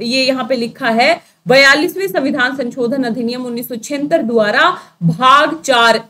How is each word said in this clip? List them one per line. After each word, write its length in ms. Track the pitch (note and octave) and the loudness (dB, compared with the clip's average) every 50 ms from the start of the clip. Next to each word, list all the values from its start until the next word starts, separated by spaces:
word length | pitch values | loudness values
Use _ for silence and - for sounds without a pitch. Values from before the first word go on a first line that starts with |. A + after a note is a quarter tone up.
ये 240 | A#3+ A#3 B3+ C4 C4 | -6 -4 -2 0 0
यहां 200 | B3+ C4 C4 A#3+ | 0 -2 -2 -2
पे 100 | A3+ C4 | -4 -2
लिखा 340 | A#3+ A#3 A#3 - - C4+ A3+ | -4 -4 -6 -8 -6 -4 -2
है, 460 | A3 A3+ B3+ D4+ F4 - _ _ _ _ - | 0 2 2 2 0 -2 _ _ _ _ -2
बयालीसवें 600 | F3 B3+ C#4 C#4 C4+ C#4+ D4 D#4 E4+ - F#4 G4 | 2 4 6 6 6 4 4 2 -2 -4 -4 -6
संविधान 480 | F#4 F#4 E4 C4+ C#4+ - C4 B3 C4 C4+ | -4 -2 -2 -2 -2 -2 -2 -2 -2 -2
संशोधन 480 | C#4 B3 B3 - C4+ A#3+ A3+ C#4 C4+ C4 | -4 -6 -6 -6 -4 -4 -4 -2 -2 -4
अधिनियम 420 | A#3 G#3+ C4 A#3 A#3 B3 B3+ B3+ | -4 -4 -4 -4 -6 -6 -6 -8
उन्नीस 220 | B3 A#3 A#3 B3 | -8 -8 -8 -8
सौ 80 | - B3+ | -8 -10
छिहत्तर 460 | A3+ - - D4 C#4 D4 C#4+ E4 - | -10 -10 -8 -8 -6 -4 0 0 0
द्वारा 560 | A#3 A3 A#3 A3+ G#3 G#3 A3 C#4 D#4+ F4+ F4+ - - - _ - E3+ | 0 0 0 0 0 2 2 2 2 2 0 -2 -10 -20 _ -2 -2
भाग 580 | E3 D#3+ - B3+ C4 C4+ D4 D4+ D#4+ D#4+ D#4 | -2 0 2 4 4 4 4 4 2 -2 -4
चार 460 | - C4 B3+ A#3 A#3 A3+ G#3+ - - - | -2 0 2 4 4 4 2 0 -2 -6